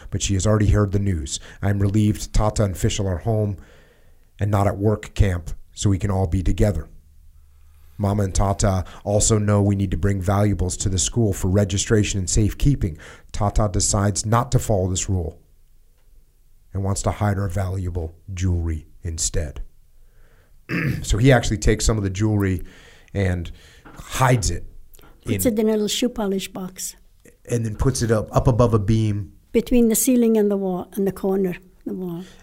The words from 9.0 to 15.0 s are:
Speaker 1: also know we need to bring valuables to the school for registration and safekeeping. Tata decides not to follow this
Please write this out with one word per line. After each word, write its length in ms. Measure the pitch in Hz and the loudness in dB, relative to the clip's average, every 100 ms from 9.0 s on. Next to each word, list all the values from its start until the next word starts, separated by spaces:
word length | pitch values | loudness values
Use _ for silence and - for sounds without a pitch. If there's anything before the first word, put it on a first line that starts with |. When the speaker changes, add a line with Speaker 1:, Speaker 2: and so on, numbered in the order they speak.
Speaker 1:
also 340 | 98 104 - 107 | -2 0 2 2
know 240 | 104 101 | 4 4
we 140 | 101 98 | 4 2
need 160 | 95 | 0
to 60 | 87 | 0
bring 240 | 98 98 | 0 0
valuables 560 | 92 98 104 92 90 - | 0 2 2 2 -2 -2
to 120 | 104 | -2
the 100 | 92 | 0
school 340 | - 120 107 | -2 0 0
for 140 | 92 95 | 0 0
registration 720 | 98 101 101 - 110 101 98 | 2 2 0 2 2 2 -2
and 100 | 87 | -2
safekeeping. 680 | - 101 - 143 131 87 78 - - - | 2 0 2 2 2 -2 -6 -16 -20 -10
Tata 380 | - 104 - 107 | -2 0 2 0
decides 540 | 101 - 104 101 95 110 | 0 0 0 0 0 0
not 260 | 117 127 | 0 2
to 80 | 123 | 0
follow 300 | - 98 92 | 0 0 0
this 200 | 90 | -2